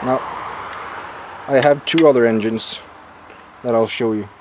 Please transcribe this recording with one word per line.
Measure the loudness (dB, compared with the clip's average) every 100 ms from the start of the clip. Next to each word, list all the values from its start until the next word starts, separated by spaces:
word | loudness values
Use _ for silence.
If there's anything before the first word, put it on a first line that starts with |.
Now, | -2 -2 -4 -10 -10 -12 -12 -12 -12 -14 -14 -16 -16 -16 0
I | 4
have | 4 2
two | 2 4 6
other | 6
engines | 4 2 0 -4 -8 -12 -16 -20 -20 -20 -20 -20 -20 -10
that | 0
I'll | 2 2
show | 0 -2
you. | -2 -6 -14